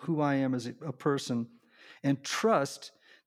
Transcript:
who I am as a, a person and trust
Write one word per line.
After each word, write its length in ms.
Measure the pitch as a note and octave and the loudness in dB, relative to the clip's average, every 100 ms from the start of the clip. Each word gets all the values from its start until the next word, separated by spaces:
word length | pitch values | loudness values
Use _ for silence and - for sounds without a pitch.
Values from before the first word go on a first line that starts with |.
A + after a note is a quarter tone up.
who 200 | - D#3 | -4 0
I 140 | D3 | 2
am 200 | C#3 C3+ | 2 2
as 120 | B2+ A#2 | 0 -4
a, 80 | - D#3+ | -8 -10
a 60 | |
person 540 | - D3+ C#3 - A#2+ A#2 - _ _ - - | -2 0 0 0 -4 -4 -12 _ _ -20 -4
and 200 | C#3 C3+ | -2 -2
trust 720 | - - A3 F#3+ C#3 - - - - - | -2 0 2 2 0 -6 -16 -20 -20 -12